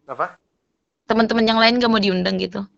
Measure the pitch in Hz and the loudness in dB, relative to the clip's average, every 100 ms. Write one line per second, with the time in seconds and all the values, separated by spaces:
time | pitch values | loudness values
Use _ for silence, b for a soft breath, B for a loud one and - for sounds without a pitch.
0 | - 131 180 - _ _ _ _ _ _ | -14 -8 -8 -10 _ _ _ _ _ _
1 | - 220 214 226 220 220 226 247 240 220 | -2 0 0 0 0 2 2 2 2 2
2 | 202 180 185 185 190 202 196 | 0 -2 -2 -4 -6 -8 -14